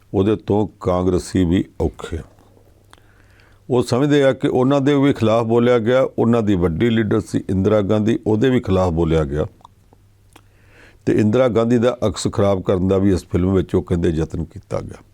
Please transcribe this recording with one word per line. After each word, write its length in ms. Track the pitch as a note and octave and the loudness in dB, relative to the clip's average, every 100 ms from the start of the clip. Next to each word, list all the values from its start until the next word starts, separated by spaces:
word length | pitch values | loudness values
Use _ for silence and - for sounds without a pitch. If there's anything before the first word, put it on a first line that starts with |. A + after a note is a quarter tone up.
| _ | _
ਉਹਦੇ 220 | G2 G2 G#2+ | -2 0 0
ਤੋਂ 320 | - G#2 G#2 - | 0 -2 -2 -6
ਕਾਂਗਰਸੀ 680 | F#2 F2+ F#2 F2+ - F#2+ F2 | -4 -2 0 -2 -2 -2 0
ਵੀ 200 | F#2 - - | 0 -2 -4
ਔਖੇ 360 | E2 - - D#2+ | -6 -6 -10 -12
ਆ। 40 | - _ _ _ _ _ _ - _ _ _ _ _ _ - | -12 _ _ _ _ _ _ -20 _ _ _ _ _ _ -2
ਉਹ 140 | B2+ | -2
ਸਮਝਦੇ 400 | B2 B2 D3 D3 | 0 0 2 4
ਆ 80 | C3+ | 2
ਕਿ 140 | B2 C#3+ | 2 -2
ਉਹਨਾਂ 320 | B2+ C3 C#3+ | 0 2 2
ਦੇ 120 | C3+ C#3+ | 2 2
ਵੀ 180 | C#3 | 2
ਖਿਲਾਫ 320 | - A2 A2+ A2+ | 2 2 2 2
ਬੋਲਿਆ 340 | A#2+ A#2+ B2 | 2 2 2
ਗਿਆ। 220 | A2 B2+ C3+ - | 2 2 0 0
ਉਹਨਾਂ 240 | A#2 A#2 | 0 2
ਦੀ 140 | G#2 F#2+ | 2 0
ਵੱਡੀ 340 | F2 D#2+ A#2+ | 0 0 0
ਲੀਡਰ 300 | A2+ G#2+ A2 | 0 0 -2
ਸੀ 240 | G2 - - | -2 -6 -4
ਇੰਦਰਾ 320 | F#2+ G2 G#2+ | -2 0 0
ਗਾਂਧੀ, 380 | F#2+ G#2+ G#2 A#2 - | 0 0 0 -2 -2
ਉਹਦੇ 220 | G#2+ C3 | 0 2
ਵੀ 100 | B2+ | 0
ਖਿਲਾਫ 320 | - F#2 F#2 | 0 0 0
ਬੋਲਿਆ 320 | D#2+ E2 D#2+ | 0 0 0
ਗਿਆ 220 | D2 D2 D#2 - - _ _ _ _ _ _ - _ _ _ - - - - | -2 -4 -6 -10 -20 _ _ _ _ _ _ -20 _ _ _ -20 -20 -10 -2
ਤੇ 80 | |
ਇੰਦਰਾ 340 | A#2 G#2+ A#2 C3 | 0 2 2 2
ਗਾਂਧੀ 300 | A2+ A#2 B2 | 0 0 2
ਦਾ 200 | A#2+ - G#2+ | 0 0 -4
ਅਕਸ 200 | - G#2+ | -4 -6
ਖਰਾਬ 280 | G#2 G2+ G2 | -2 0 0
ਕਰਨ 260 | F2 F#2+ F#2+ | -2 -2 0
ਦਾ 100 | F#2+ | 0
ਵੀ 140 | G2 | 2
ਇਸ 120 | F2+ - | 0 -2
ਫਿਲਮ 280 | F2 F2+ | -2 0
ਵਿੱਚ 220 | F#2+ E2+ F#2+ | 0 0 -2
ਉਹ 80 | |
ਕਹਿੰਦੇ 260 | - F2 F2 | -2 -2 -2
ਯਤਨ 340 | D#2+ D#2 D#2+ | -2 -4 -6
ਕੀਤਾ 360 | D#2 F#2+ - - | -10 -12 -12 -10
ਗਿਆ। 200 | G2+ - - | -10 -16 -20